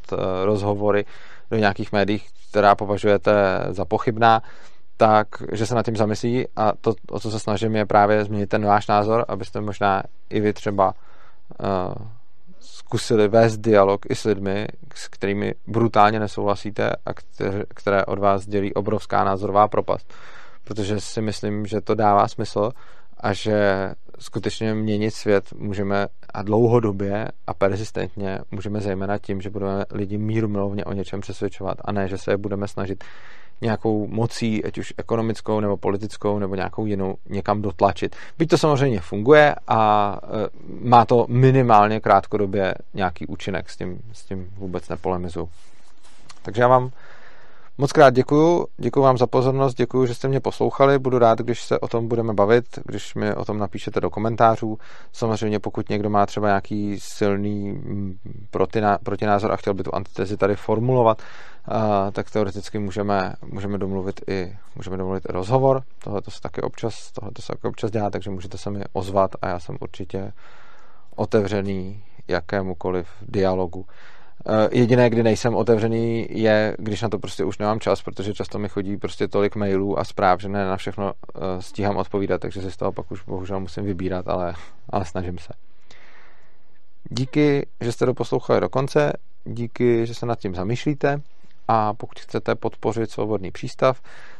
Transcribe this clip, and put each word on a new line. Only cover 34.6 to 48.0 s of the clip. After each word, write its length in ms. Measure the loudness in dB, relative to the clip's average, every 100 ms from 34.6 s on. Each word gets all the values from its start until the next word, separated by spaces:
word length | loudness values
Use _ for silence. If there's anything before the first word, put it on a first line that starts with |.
ať 140 | -2 -6
už 160 | -8 -6
ekonomickou, 600 | -2 0 0 -2 -2 0
nebo 160 | 0 0
politickou, 600 | 0 -2 -4 -4 -2 0
nebo 160 | -2
nějakou 320 | -2 -4 -2 -2
jinou, 280 | 0 -2 -4 -6
někam 340 | -4 0 0
dotlačit. 540 | 0 4 4 4 -4 -6 -8 -2
Byť 120 | 2
to 80 | 4
samozřejmě 420 | 6 4 4 2
funguje 540 | -2 0 8 10 8 6 2
a, 480 | 4 6 6 4 -2
e, 260 | -6 -4 -4 -6 -10 -4 6
má 160 | 8
to 220 | 8 6 6
minimálně 720 | 6 6 6 8 8 8 4
krátkodobě 760 | 6 6 4 0 0 2 0 -2 -6
nějaký 320 | -2 -2 -2 -8
účinek, 440 | -6 -4 -4 -6
s 60 | -6
tím, 220 | -6 -6 -8
s 120 | -8
tím 260 | -8 -8 -8 -8
vůbec 320 | -6 -6 -6
nepolemizuju. 600 | -4 -2 -2 -4 -6 -6 -8 -10 -10 -10 -10 -10 -10 -10 -10
Takže 200 | -6 2
já 60 | 6
vám 220 | 6 4 -6 -10 -10 -10 -10 -10 -10 -8 -2
moc 140 | 2
krát 180 | 8